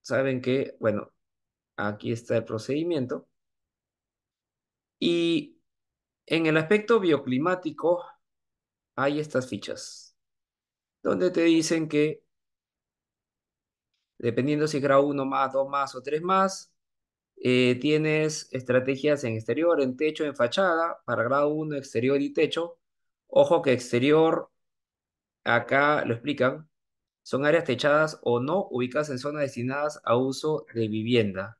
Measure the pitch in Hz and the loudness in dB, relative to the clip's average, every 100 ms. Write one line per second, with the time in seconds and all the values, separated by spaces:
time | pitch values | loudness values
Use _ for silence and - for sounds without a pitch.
0 | - 123 135 127 123 131 - - 113 104 | -2 -2 0 -2 0 -2 -2 -2 -2 -2
1 | - _ _ _ _ _ _ - 104 107 | -6 _ _ _ _ _ _ -6 -6 -6
2 | 117 113 - 120 113 110 - 143 170 160 | -6 -6 -2 -2 -2 -8 -4 -4 -2 -2
3 | 127 156 _ _ _ _ _ _ _ _ | -4 -8 _ _ _ _ _ _ _ _
4 | _ _ _ _ _ _ _ _ _ _ | _ _ _ _ _ _ _ _ _ _
5 | 165 170 170 165 151 _ _ _ _ _ | 0 0 0 -2 -4 _ _ _ _ _
6 | _ _ - 156 160 156 156 208 208 226 | _ _ -4 0 2 0 2 0 4 2
7 | 185 139 127 127 165 180 160 147 156 175 | 4 2 2 -2 0 -2 -6 -4 0 0
8 | - - _ _ _ _ _ _ _ - | -2 -20 _ _ _ _ _ _ _ -4
9 | 135 147 151 131 123 98 - - - - | -2 -2 -2 -4 -4 -10 -10 -12 -12 -18
10 | - _ _ _ _ _ _ _ _ _ | -20 _ _ _ _ _ _ _ _ _
11 | - 190 180 180 170 165 160 165 156 147 | -2 0 0 2 4 4 2 -2 0 0
12 | 151 - _ _ _ _ _ _ _ _ | 0 -2 _ _ _ _ _ _ _ _
13 | _ _ _ _ _ _ _ _ _ _ | _ _ _ _ _ _ _ _ _ _
14 | _ _ 120 117 131 151 151 151 135 139 | _ _ -2 0 0 0 0 0 4 4
15 | 147 143 135 135 135 131 139 143 139 127 | 4 0 -2 -2 -2 -2 -2 -2 -4 -8
16 | 127 151 175 190 190 190 - _ _ _ | -6 -6 0 2 2 -2 -16 _ _ _
17 | _ _ _ _ 123 127 123 123 143 151 | _ _ _ _ 2 4 4 2 2 2
18 | 156 156 156 151 - 131 123 127 127 135 | 2 0 0 -4 -8 -10 0 0 2 -2
19 | 147 143 120 110 110 127 170 160 131 127 | 0 0 -2 -6 -4 0 2 2 0 0
20 | 156 156 156 135 151 - 190 165 165 - | -2 -2 -6 0 0 2 0 2 -2 -6
21 | - 113 113 139 147 151 156 147 127 117 | -4 -2 0 2 0 -2 -4 -6 -4 -2
22 | 123 143 143 143 156 156 170 - _ _ | 2 2 0 0 0 0 -6 -10 _ _
23 | _ _ _ - 143 170 147 123 - 120 | _ _ _ 4 6 4 4 0 2 0
24 | 135 156 160 156 - _ _ _ _ _ | 4 4 4 2 -4 _ _ _ _ _
25 | _ _ _ _ - 117 117 135 147 151 | _ _ _ _ 0 0 2 2 2 2
26 | 139 117 143 143 127 151 - _ _ _ | 0 -4 -4 0 0 -2 -14 _ _ _
27 | _ _ - 131 147 165 165 120 147 147 | _ _ -6 -2 2 2 2 0 2 2
28 | 156 151 - 120 131 180 - 123 127 139 | 2 -2 0 0 0 -2 -2 -4 -2 -2
29 | 147 127 143 151 139 120 123 139 151 151 | -4 -4 -6 -4 -6 -4 -6 -4 -4 -6
30 | - 117 131 135 156 151 - 117 110 107 | 0 0 0 -2 -4 -4 -6 -4 -4 -2
31 | 110 123 104 92 101 - | 2 2 2 -2 -10 -12